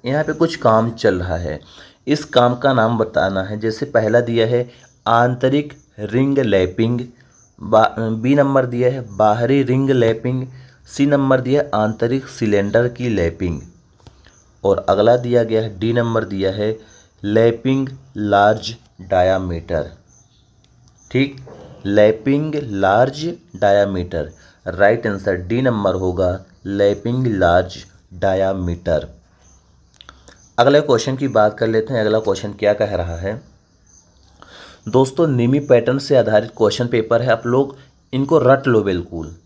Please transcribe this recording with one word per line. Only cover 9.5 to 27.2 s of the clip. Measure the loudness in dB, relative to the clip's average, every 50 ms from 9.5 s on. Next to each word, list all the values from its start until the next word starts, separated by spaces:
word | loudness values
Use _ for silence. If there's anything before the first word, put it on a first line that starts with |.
| 2 2 2
रिंग | 2 0 0 2 2
लैपिंग, | 2 2 2 2 0 -2 -4 -4 -4 -4 -6 -8 -14 -20 -20 -20 _ _ _ -18 -4 -2
सी | 0
नंबर | 2 2 2 2 2 2 0
दिया | 0 0 0 0
है | 0 -2 -2
आंतरिक | -2 -2 -2 -2 -2 -2 -2 -2 -4 -6 -8
सिलेंडर | -8 -4 -2 0 2 0 0 2 0 0 0 0
की | -4 -4 -4 -4
लैपिंग, | -2 0 -2 -2 -2 -4 -6 -6 -6 -6 -10 -16 -20 _ _ _ _ _ _ -20 _ _ _ -20 _ _ _ _ _ _ 0
और | 0 0 2 2 0
अगला | 2 4 4 4 4 2
दिया | 2 0 0 0 0
गया | 2 0 -2
है, | -2 -2 -6 -4
डी | -4 -2 0
नंबर | 0 0 0 0 -2 -2
दिया | -4 -6 -4 -2 -2
है | -2 -2 -2 -4 -4 -6 -10 -20 -20 -20 _ _ _ _ -6
लैपिंग | 0 2 4 4 4 2 0 -2 -2 -2 -2 -2 -6 -8 -16 -20 -18 _ -6
लार्ज | -2 2 2 4 4 4 2 0 -4 -12 -14 -14 _ _ _ _
डायामीटर। | -8 -2 0 2 2 2 0 0 -2 -6 -8 -8 -8 -6 -6 -4 -4 -6 -12 -20 _ _ _ _ _ _ _ _ _ _ _ _ _ _ _ _ _ _ _ _ _ _
ठीक, | -2 -2 -2 -2 -4 -16 -20 -20 -20 -20 -20 -20 -20 -12 -6
लैपिंग | 0 2 4 4 4 4 0 -2 -2 -2 -2 -2 -4 -6
लार्ज | -8 -8 -6 -4 -2 0 2 4 2 2 0 -2 -8 -8 -10 -10 -10 _ _ -8
डायामीटर, | -2 0 2 4 4 2 0 -2 -6 -6 -6 -6 -8 -8 -8 -12 _ _ -20 _ _ _ -12
राइट | -2 2 2 2 2 2 -2 -4
आंसर | -6 -4 -2 -4 -4
डी | -4 -4 -4 -4 0
नंबर | 0 0 0 0 0 -2 -2
होगा, | 0 -2 -4 -2 0 -2 -2 -2 -4 -10 _ -20 _ _
लैपिंग | -6 -2 0 2 2 0 0 -4 -4 -4 -2